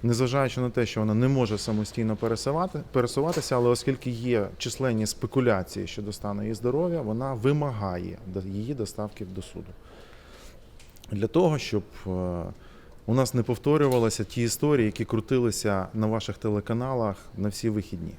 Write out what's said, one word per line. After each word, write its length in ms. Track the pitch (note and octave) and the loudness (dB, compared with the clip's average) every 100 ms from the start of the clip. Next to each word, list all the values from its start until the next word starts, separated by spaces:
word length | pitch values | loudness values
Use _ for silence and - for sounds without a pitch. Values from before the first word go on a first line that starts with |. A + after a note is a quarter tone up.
незважаючи 580 | A#2 A#2 B2+ C3+ C3+ B2 | 2 2 2 2 0 0
на 80 | B2 | -2
те, 160 | A#2 A2+ | 0 0
що 140 | - | 2
вона 140 | G#2+ | 2
не 140 | G#2+ B2+ | 4 4
може 300 | C3+ A#2 G#2 | 4 2 0
самостійно 580 | - G#2+ G#2+ - A2 G#2+ | 0 -2 -2 -2 -2 0
пересувати-, 640 | A#2 A2+ - D3+ F#3 D3+ - | 0 0 0 0 -2 -4 -2
пересуватися, 640 | C3 A#2+ C3+ D3+ E3 - B2+ | 0 2 2 0 0 0 2
але 140 | A#2+ | 4
оскільки 400 | A#2+ - C3 B2+ | 4 2 -2 -2
є 380 | A#2 A#2+ A#2+ F#2+ - | -4 0 2 0 -4
численні 480 | B2+ - C3 A2+ G#2+ | -8 -2 0 2 0
спекуляції 800 | - A2+ C3+ B2 G2+ F2+ - F#2+ | -2 0 2 4 4 0 -6 -6
щодо 260 | - G#2 | -6 -8
стану 280 | G#2 G#2 G2+ | -6 -6 -4
її 120 | G#2+ | -4
здоров'я, 480 | A2 A#2+ C#3 F3 E3+ | -2 0 2 0 0
вона 320 | A2+ A2 C3+ | -2 -2 -2
вимагає 840 | B2+ A#2+ D3 D3 A2+ G2 F2+ F2+ F2+ F#2+ | 0 2 2 0 -2 -2 -2 -6 -10 -8
до-, 120 | F#2 | -8
її 320 | F#2 G2 A2 | -6 -6 -4
доставки 520 | C#3+ G#2 - G#2+ - F#2+ | -4 -6 -4 -8 -8 -10
до 160 | F#2+ | -10
суду. 240 | - - - - - - - - - - - - - - - - - | -10 -12 -14 -16 -20 -20 -20 -20 -20 -20 -20 -20 -20 -20 -20 -20 -8
Для 160 | G2+ A2 | -2 2
того, 300 | D#3+ F3+ D3+ | 4 4 2
щоб, 260 | - G#2+ F#2+ - F#2+ | 0 -2 -4 -10 -6
е, 20 | F#2 F#2 F2 F2 F2+ - - - - - | -2 -2 -4 -6 -10 -18 -20 -20 -14 0
у 80 | |
нас 200 | B2 C3 | 2 4
не 100 | B2+ | 2
повторювалися 800 | A#2 A#2 - D3+ C#3+ B2+ A2+ - | 0 0 2 4 6 4 4 2
ті 180 | G#2+ - | -4 0
історії, 420 | A#2 - D3 D3 A2 | -2 2 2 4 4
які 200 | - A2+ | 0 -2
крутилися 840 | A2+ - C3 A#2+ G2+ A2 G2 F#2 | -2 2 2 2 0 0 0 0
на 140 | A2+ G#2+ | 0 0
ваших 300 | A2 - G2+ | 0 -2 -4
телеканалах 800 | A2 G#2 G2+ A#2 B2+ C3 A2 G2 - - | 0 0 0 -2 0 0 0 -2 -8 -4
на 120 | G2+ | -4
всі 200 | G2 A#2 | -2 -2
вихідні. 440 | G#2+ F#2+ F2+ E2 | -2 -4 -8 -10